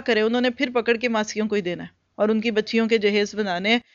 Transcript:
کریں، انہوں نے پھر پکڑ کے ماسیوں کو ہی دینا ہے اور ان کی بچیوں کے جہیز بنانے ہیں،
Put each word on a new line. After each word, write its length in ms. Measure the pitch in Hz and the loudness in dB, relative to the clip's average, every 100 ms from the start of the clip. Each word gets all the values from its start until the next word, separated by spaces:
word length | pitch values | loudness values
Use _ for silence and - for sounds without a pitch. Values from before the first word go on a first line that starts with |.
| 262 | 6
کریں، 160 | 214 | 2
انہوں 200 | 220 240 | 2 2
نے 80 | 254 | 0
پھر 180 | 247 269 | 0 -2
پکڑ 240 | 247 226 233 | 0 0 0
کے 120 | 240 | 0
ماسیوں 380 | 220 214 214 214 | -2 -2 -4 -2
کو 80 | 208 | -2
ہی 60 | |
دینا 220 | 175 170 | -2 -6
ہے 60 | 170 - _ - | -10 -18 _ -2
اور 140 | 214 | 0
ان 120 | 220 | 2
کی 100 | 226 | 0
بچیوں 360 | 208 214 226 226 | -2 0 0 2
کے 100 | 226 | 2
جہیز 380 | 202 208 202 208 | 2 2 0 -2
بنانے 340 | 202 175 202 | -4 -2 2
ہیں، 100 | 240 - | 0 0